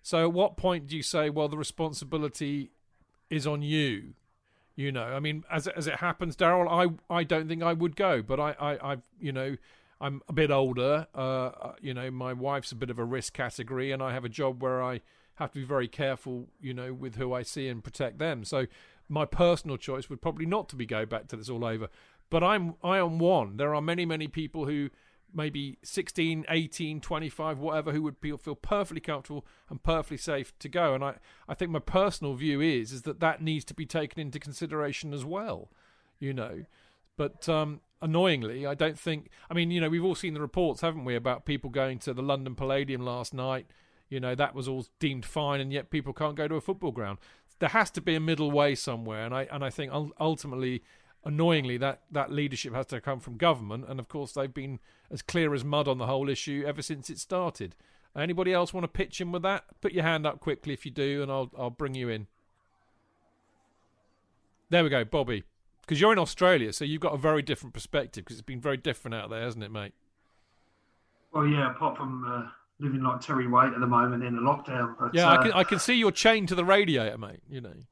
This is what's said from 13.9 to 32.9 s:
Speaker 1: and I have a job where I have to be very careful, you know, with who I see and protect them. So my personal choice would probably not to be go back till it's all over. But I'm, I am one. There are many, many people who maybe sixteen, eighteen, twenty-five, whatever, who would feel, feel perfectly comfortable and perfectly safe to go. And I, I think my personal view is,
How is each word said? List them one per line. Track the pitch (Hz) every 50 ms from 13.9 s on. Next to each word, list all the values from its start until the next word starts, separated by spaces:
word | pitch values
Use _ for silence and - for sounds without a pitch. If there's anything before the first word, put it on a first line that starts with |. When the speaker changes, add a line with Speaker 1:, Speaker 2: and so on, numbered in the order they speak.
Speaker 1:
and | 135 131
I | 131 131
have | 123 131 123
a | 120
job | 110 - 143 135 131 123
where | 131 127 127 127
I | 127 127 127 117 _ _ _ _ _ _ _
have | - 156 127
to | _ 143
be | 131
very | 127 143 135 123 -
careful, | - - 143 135 131 - - 135 127 123 123 - _ _
you | - 127 127
know, | 123 127 127
with | 131 127 135 131 107
who | 107 135 127
I | 127 127
see | 120 - - 143 135 131
and | 123 117
protect | - 123 - - 139 120 98 135
them. | 151 165 147 120 104
So | - - 135 127 - - - - - _ _ _ -
my | 143 156 147
personal | - - - 175 175 175 - - - 131 -
choice | - - 131 131 127 -
would | 143 113
probably | - 165 - 156 160
not | 165 196 220 180 -
to | 143
be | 127 120
go | 113 120 107 110
back | 110 117 110 -
till | - - 110
it's | 107 117
all | 123 117 120
over. | 117 113 110 110 - - - - _ _ _ _ _
But | 165 165 175
I'm, | 185 214 208 175 165 165 _ -
I | 175 190 190
am | 180 170 160 165
one. | 170 175 190 156 113 98 98
There | 110 143 147 151
are | 147
many, | 151 160 170 180 175
many | 165 160 156 156 143
people | - 165 156 139 - 160 147
who | 139 151 147 143 135 _ _ _ _ _ _ _ _
maybe | - 160 151 151 143 143 139 139 127 _
sixteen, | - - - 196 180 - - - 165 160 160 156 151 -
eighteen, | 160 165 165 143 - - 165 151 156 151
twenty-five, | - - 170 156 160 143 - - 156 156 156
whatever, | 135 147 160 156 156 147 156
who | 143 151
would | 156 151 135 _
feel, | - 151 147
feel | - - 156 143
perfectly | - - - 214 202 196 - 165 160
comfortable | - - 151 135 - - 147 143 - - _ _ _ -
and | 151 135
perfectly | - 170 165 160 147 - 151
safe | 127 - - 147 139 123 - - _
to | - 147
go. | 131 175 170 151
And | 135 131 139
I, | 139 - - - - - - - -
I | 139
think | - 190 170
my | 165 147
personal | - - - 185 196 202 - - 156 143 135
view | 123 147 156 143 139
is, | 151 160 147 120 110 110